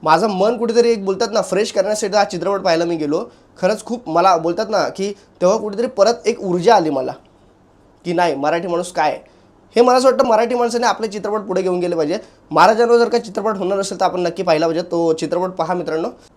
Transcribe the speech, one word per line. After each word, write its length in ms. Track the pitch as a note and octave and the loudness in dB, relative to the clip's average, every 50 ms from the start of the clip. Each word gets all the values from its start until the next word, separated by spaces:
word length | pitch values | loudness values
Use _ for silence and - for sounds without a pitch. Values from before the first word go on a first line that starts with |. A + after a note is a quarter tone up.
| - | 0
माझं 240 | D#3 D#3+ E3 G3+ G#3+ | 2 2 4 2 0
मन 300 | G3+ F#3 F#3+ G#3+ A#3+ A3 | 0 2 2 0 0 0
कुठेतरी 340 | A#3 A3 A3 A#3+ A#3 A#3 | -2 0 2 2 4 4
एक 140 | A#3 G#3 G3 | 2 0 -2
बोलतात 220 | F#3+ F#3+ F#3+ A#3 G#3+ | -4 -2 -2 -2 -2
ना 100 | G#3 A3 | 0 -2
फ्रेश 300 | F#3 - F#3+ F#3 G#3+ A3+ | -2 0 0 -2 -2 0
करण्यासाठी 460 | - G#3 F#3+ G3+ G#3+ G#3 - G3+ F#3 G#3 | 0 -2 0 0 -2 -2 -4 0 2 2
हा 60 | G3+ | 0
चित्रपट 360 | G#3 - F3 E3+ G3+ G3+ G3 | 0 -2 -4 -2 -2 -2 0
पाहायला 260 | - F#3 E3 D#3+ E3+ | 0 0 0 0 0
मी 100 | E3+ E3+ | -2 -2
गेलो. 300 | D#3+ D3+ D3 D3 E3 A#3+ - - _ _ _ _ - | -4 -2 -2 -2 -4 -4 -6 -14 _ _ _ _ -4
खरंच 240 | - F#3 G#3+ G#3+ - | -2 -2 -2 -2 -6
खूप 240 | - A#3 A#3+ - - | -8 -10 -8 -8 -2
मला 280 | D#3 E3+ F3 F#3+ F3+ E3 | 0 4 4 4 4 4
बोलतात 280 | D#3+ E3+ E3+ F#3 A3 A3 | 2 -2 -2 -2 -4 -2
ना 200 | G#3+ G3 D3+ B2+ | 0 -2 -2 -2
की 240 | D3 - F#3+ G3+ G3+ - - _ _ _ | -4 -6 -6 -6 -6 -10 -16 _ _ _
तेव्हा 160 | F3 F3+ G3+ A3+ | 2 2 2 2
कुठेतरी 300 | G3+ G#3+ G3+ G3 B3 B3+ | -2 -6 -4 -4 -4 -4
परत 260 | B3+ - G3 G#3+ A#3+ A#3 - | 2 2 4 4 4 0 -2
एक 160 | G#3 A#3 - | -4 -2 -2
ऊर्जा 340 | G3 F#3+ F3 F3+ E3 G#3 A3+ | -4 -2 -2 0 4 4 4
आली 140 | G3+ E3 D#3 | 4 4 2
मला 220 | C#3+ C3 B2+ B2+ B2 - _ _ _ _ _ _ _ _ _ _ _ _ _ _ _ _ _ | -2 -2 -4 -4 -8 -10 _ _ _ _ _ _ _ _ _ _ _ _ _ _ _ _ _
की 80 | F3 F3 | -4 0
नाही 220 | - F3 E3+ D3 | 0 0 0 0
मराठी 320 | C3+ C#3 D3+ D#3+ E3+ E3+ F#3 | 0 -2 0 -2 -2 -2 -2
माणूस 240 | E3+ E3+ F3+ F3+ | -4 -4 -4 -4
काय. 280 | - F3 D#3 D3+ C3 - - _ _ _ _ _ _ _ _ _ _ | -2 -2 0 0 -2 -4 -12 _ _ _ _ _ _ _ _ _ _
हे 60 | A3 | 4
मला 160 | A#3+ B3+ B3 C4 | 4 6 4 6
असं 140 | B3+ C4+ | 4 4
वाटतं 140 | A#3+ A3 C4 | 4 4 2
मराठी 300 | B3 A3 G#3+ A#3+ A3+ B3+ | 2 4 2 2 0 0
माणसाने 320 | A#3+ A#3+ A#3 A3 A#3+ B3 A#3 | -2 -2 -2 -2 0 0 0
आपले 200 | F#3+ - A3 A3 | -2 -2 -4 -8
चित्रपट 320 | F#3+ G#3+ F#3+ G#3 G#3 G#3+ | -8 -8 -6 -4 -6 -6
पुढे 220 | G3 G#3 G#3 G3 | -4 -4 -4 -2
घेऊन 180 | F#3 F#3 F3+ F3+ | -2 -2 -2 -2
गेले 160 | F3 F3 E3+ | -2 -2 -2
पाहिजे. 220 | E3 D#3 D3 E3+ G#3+ - - _ _ _ _ | -2 -2 -2 -2 -6 -8 -14 _ _ _ _
महाराजांवर 460 | D3+ D3+ E3 F#3+ A3+ G#3+ A#3+ A#3 A#3 A#3 | 2 4 4 4 6 4 4 4 4 4
जर 120 | A#3 A3+ | 4 2
का 80 | A#3 A#3 | 0 -4
चित्रपट 400 | A#3 A3 F3+ A3+ G3 A3 G#3+ F#3+ | -4 -4 -8 -4 -4 -4 -4 -2
होणार 220 | G3 F3+ G3 G3 | -2 -2 -2 -2
असेल 200 | G3 G3 G3+ E3+ | -4 -6 -4 -2
तर 60 | F#3+ | -2
आपण 140 | F3+ F3+ F3+ | 0 0 0
नक्की 240 | F3+ E3+ E3+ F3+ F#3+ | -4 -4 -4 -4 0
पाहिला 240 | F3+ D#3+ D#3 E3 E3 | 0 2 2 2 0
पाहिजे. 240 | D#3+ E3 F3+ F3 | 0 -2 -4 -4
तो 220 | - E3+ E3+ E3 D#3+ | -2 0 2 2 0
चित्रपट 360 | D#3+ E3+ D3 D#3 F3 F#3 F#3 | 0 -2 -4 -2 -2 -4 -4
पहा 240 | F#3 - E3 D#3+ F3+ | -4 -6 -4 -2 -2
मित्रांनो. 360 | F3+ E3+ D3+ D#3 D#3+ F3 A#3+ A#3+ - - _ _ | -4 -4 -4 -4 -4 -4 -6 -8 -12 -20 _ _